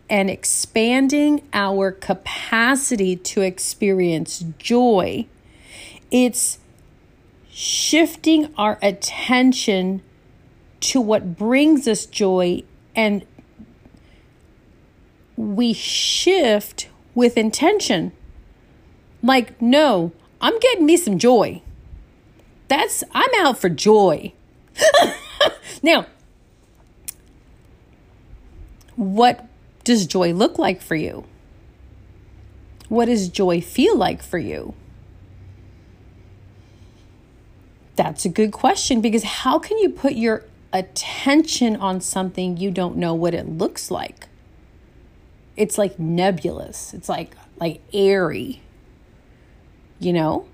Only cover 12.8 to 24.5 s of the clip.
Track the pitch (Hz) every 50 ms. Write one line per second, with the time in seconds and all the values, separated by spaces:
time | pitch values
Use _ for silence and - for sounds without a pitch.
12.8 | _ _ - 233 220 208 202 196 - _ - - - _ _ - - _ - _
13.8 | _ - _ - _ - - - _ _ _ _ _ _ _ _ _ _ _ _
14.8 | _ _ _ _ _ _ _ _ _ _ - 233 220 208 196 214 247 233 220 -
15.8 | - - - - - - - - - 349 381 370 294 226 208 208 - - - -
16.8 | - - - _ _ _ - 233 247 240 240 233 214 220 - - 269 349 427 392
17.8 | - - 214 165 170 180 - _ - - - - - - - _ _ _ _ _
18.8 | _ - _ _ _ _ _ - - 247 269 262 226 - - - 233 240 262 294
19.8 | 311 277 214 175 165 175 - _ _ _ _ - - 285 453 440 466 508 480 381
20.8 | 302 294 339 339 - 214 190 165 - 240 254 214 160 107 80 - - - - -
21.8 | - - - - - _ _ _ _ _ _ _ _ _ _ _ _ - 269 302
22.8 | 453 415 - - - - - 254 494 523 494 415 339 277 226 - - 180 160 -
23.8 | - 208 220 214 196 175 147 - - - - _ _ _